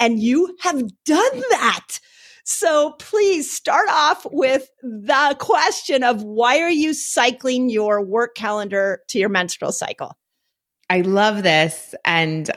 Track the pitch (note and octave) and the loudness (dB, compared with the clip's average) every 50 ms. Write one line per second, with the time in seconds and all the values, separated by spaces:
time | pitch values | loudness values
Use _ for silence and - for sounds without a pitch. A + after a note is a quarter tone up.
0 | A#3+ A#3 A#3 A3 G#3+ A#3 B3 D4+ F4+ F4 F4+ - - F4+ E4 C#4 B3 G3+ - _ | 0 0 0 2 0 2 2 2 0 0 -2 -4 -4 -4 -2 -2 -4 -6 -8 _
1 | - - D4+ E4+ A4 C5+ C5+ B4 B4+ B4+ A4+ - - A#3 F#3+ - - - - - | -2 0 2 2 2 2 0 -2 -2 0 0 0 2 0 -2 -2 -6 -12 -16 -16
2 | _ _ _ - - - - - - - - - G4+ E4 D#4 D4+ D4 D4+ D4+ - | _ _ _ -20 -20 -20 -20 -16 -10 -8 -4 -2 0 2 2 2 2 0 -2 -8
3 | - - - G#4+ G#4 G4 F#4+ D#4+ C4+ - - - - - - D#4 G#4 G4 - D#4+ | -10 -4 0 0 2 2 2 0 -2 -6 -8 -8 -4 0 0 2 2 2 2 2
4 | D4+ D4+ G4 - - - - C#4+ C4+ B3+ C4 C4+ C4 - _ _ - B3 A3 G#3+ | 2 2 0 -2 -4 -8 -4 0 0 2 2 0 -2 -6 _ _ -14 -12 -12 -8
5 | G3+ G#3+ C#4+ C#4 D4 C#4+ C#4+ C#4+ - - A4 D#4 D#4 F#4 - - - - D4 C4 | -2 0 2 2 2 2 0 -2 0 0 2 2 2 0 -2 -2 -4 -2 0 0
6 | B3+ B3 A#3+ G#3 G#3+ G#3 G#3+ A3 A#3 A#3+ C4 D#4 E4 E4+ F4 D4 D4+ D#4 D4+ - | 2 2 0 0 -4 -6 -2 0 2 4 4 4 2 2 2 2 0 0 -2 -4
7 | - - - D4+ A#3+ B3 B3 B3+ - C4 B3+ B3+ B3+ B3 A3 G#3+ G#3+ G#3 G#3 G#3 | -6 -4 0 2 2 2 0 -2 -2 -2 0 0 0 0 0 0 0 2 0 0
8 | G3+ F#3+ G3 A#3 A#3 A#3 - - G#3+ G#3+ G#3 G#3+ G#3 G3+ G3 G3 G3 G3 F#3+ - | 0 0 0 0 0 -2 -4 -6 -6 -4 -4 -4 -4 -2 -2 0 0 0 -2 -4
9 | _ - - G3 F#3+ G#3 G3 F#3 F3+ F3 - - - C#3 - - - - - - | _ -6 -2 0 0 2 2 0 0 -2 -4 -6 -6 -4 -4 -4 -6 -8 -8 -8
10 | D3 - - _ _ _ _ _ _ _ _ _ _ _ _ _ _ - F3+ F#3 | -12 -14 -14 _ _ _ _ _ _ _ _ _ _ _ _ _ _ -2 0 0
11 | F3 F#3+ G3 G3 G#3 A3 G#3+ G#3 F#3+ F3 D#3+ D#3 D#3+ E3 D#3+ - - - - - | 2 2 2 2 2 2 2 2 2 4 4 4 4 2 0 -6 -14 -16 -14 -6
12 | - - E3+ E3 E3 D#3+ D#3+ D#3+ D3+ - - | -2 0 0 0 0 0 -2 -4 -4 -4 -4